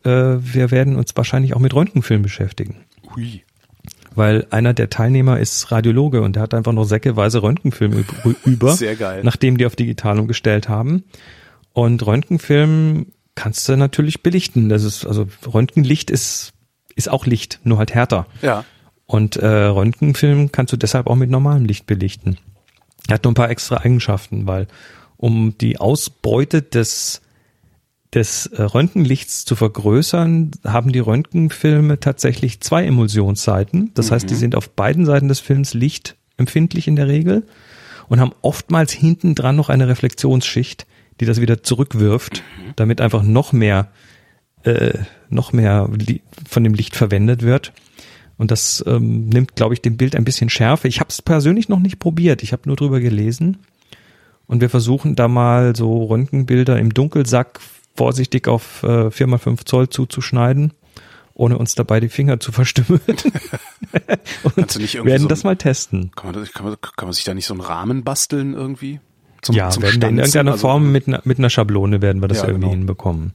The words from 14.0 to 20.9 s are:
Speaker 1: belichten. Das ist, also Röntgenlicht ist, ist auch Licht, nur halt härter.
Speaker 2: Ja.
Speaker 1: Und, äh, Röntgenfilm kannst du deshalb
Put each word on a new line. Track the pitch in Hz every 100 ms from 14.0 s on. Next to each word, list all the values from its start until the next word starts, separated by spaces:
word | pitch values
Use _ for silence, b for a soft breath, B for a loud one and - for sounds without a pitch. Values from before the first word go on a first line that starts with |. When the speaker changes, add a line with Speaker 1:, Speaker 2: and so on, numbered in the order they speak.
| 151 -
Speaker 1:
belichten. | 175 180 - 127 110
Das | 107
ist, | 104 - -
also | 104 98 - -
Röntgenlicht | 113 131 - 131 151 -
ist, | 131 - - - _ _ _ _
ist | - -
auch | 135
Licht, | 127 117 - -
nur | 120 107
halt | 107
härter. | 120 123 95 85 -
Speaker 2:
Ja. | 143 107 b b b _ -
Speaker 1:
Und, | 110 107 -
äh, | 110
Röntgenfilm | 107 104 98 107 - 147 135 147 143 143
kannst | - 127
du | 117
deshalb | 110